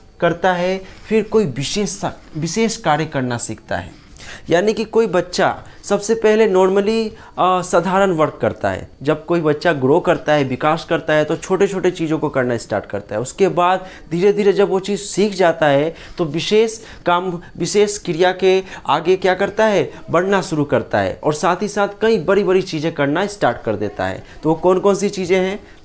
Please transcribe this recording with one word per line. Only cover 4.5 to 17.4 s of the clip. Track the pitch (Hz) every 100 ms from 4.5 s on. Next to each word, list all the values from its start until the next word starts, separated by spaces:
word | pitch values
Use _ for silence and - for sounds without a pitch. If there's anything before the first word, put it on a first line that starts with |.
| 165 208
कि | 208
कोई | 214 226 226
बच्चा | 180 175 - 151 - - -
सबसे | - 202 202 226
पहले | 220 214 220
normally, | 185 190 196 202 226 220 - - -
अ, | 180 185
साधारण | 175 185 175 185 196
वर्क | 165 147 -
करता | 113 - 101
है। | 92 87 -
जब | 135 151 -
कोई | 170
बच्चा | 151 147 175
ग्रो | 151 127 165
करता | 175 147 -
है, | 151
विकास | 131 123 156 160 -
करता | 165 151
है, | 151 151
तो | 165
छोटे | - 190 196
छोटे | 185 180
चीज़ों | 175 160 156
को | 151
करना | 135 123 117
स्टार्ट | - 104 -
करता | 101 - 107
है। |
उसके | 123 - 185
बाद | 151 175 185 185 - -
धीरे | 170 202
धीरे | 202 208
जब | 180 190
वो | 190
चीज़ | 190 202
सीख | - - 208
जाता | 185 175 165 151
है | 139 156 165 - -
तो | 165
विशेष | 156 156 214 226 220 - - -
काम, | 175 185 170